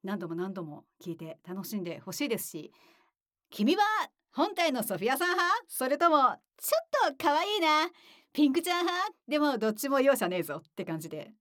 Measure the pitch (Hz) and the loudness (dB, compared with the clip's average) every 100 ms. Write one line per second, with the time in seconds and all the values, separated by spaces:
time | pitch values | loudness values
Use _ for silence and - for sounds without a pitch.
0 | 190 196 175 165 190 190 160 147 _ _ | -6 -6 -6 -6 -6 -6 -10 -12 _ _
1 | 170 165 160 - - 185 170 214 175 160 | -12 -10 -12 -14 -12 -10 -6 -6 -6 -10
2 | - 170 285 220 - 160 - _ _ _ | -10 -6 -4 -4 -6 -12 -14 _ _ _
3 | _ _ _ _ _ - 208 392 415 427 | _ _ _ _ _ 0 2 4 2 0
4 | 311 _ _ - 359 381 330 254 208 196 | -4 _ _ -2 -2 2 0 0 -4 -2
5 | 220 269 349 359 349 427 480 - 254 285 | -2 0 0 2 2 0 -2 -6 -2 2
6 | 339 302 254 - _ _ - 640 659 571 | 4 6 4 0 _ _ -2 -2 0 0
7 | 370 269 - 294 381 427 320 302 330 - | 0 2 2 2 2 2 2 2 0 -6
8 | - - _ - 294 269 349 349 359 349 | -20 -20 _ 2 4 4 2 2 2 0
9 | 415 - - 294 294 254 220 214 277 269 | -4 -6 -4 0 2 2 0 -2 0 4
10 | 269 262 180 180 160 151 - - - 160 | 4 4 0 -2 -4 -8 -12 -12 -8 -6
11 | 160 151 - - | -8 -10 -12 -20